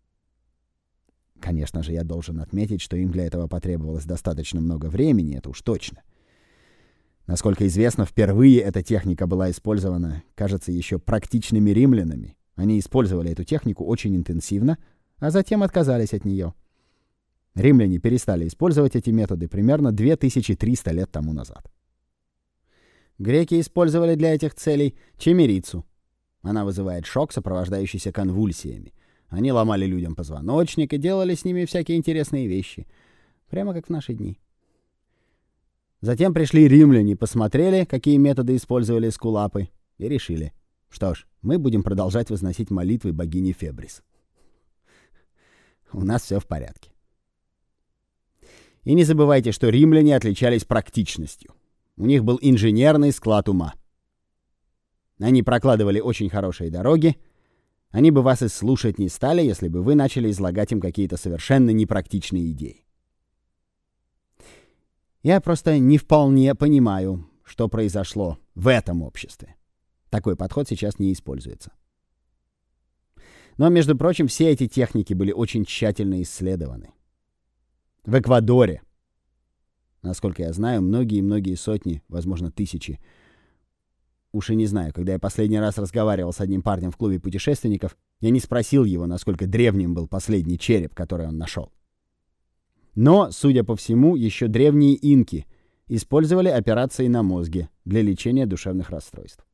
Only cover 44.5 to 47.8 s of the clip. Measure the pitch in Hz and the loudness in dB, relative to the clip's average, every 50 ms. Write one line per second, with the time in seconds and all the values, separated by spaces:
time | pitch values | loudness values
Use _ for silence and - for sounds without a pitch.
44.5 | _ _ _ _ _ _ _ _ _ _ _ _ _ _ _ _ _ _ _ _ | _ _ _ _ _ _ _ _ _ _ _ _ _ _ _ _ _ _ _ _
45.5 | _ _ _ _ _ _ _ _ - 107 95 95 113 120 - - 98 98 - - | _ _ _ _ _ _ _ _ -10 -6 -4 -2 -2 -2 -4 -4 -4 -4 -4 -6
46.5 | - 78 64 - - - _ - _ _ _ _ _ _ _ _ _ _ _ _ | -8 -10 -10 -12 -16 -20 _ -20 _ _ _ _ _ _ _ _ _ _ _ _
47.5 | _ _ _ _ _ _ | _ _ _ _ _ _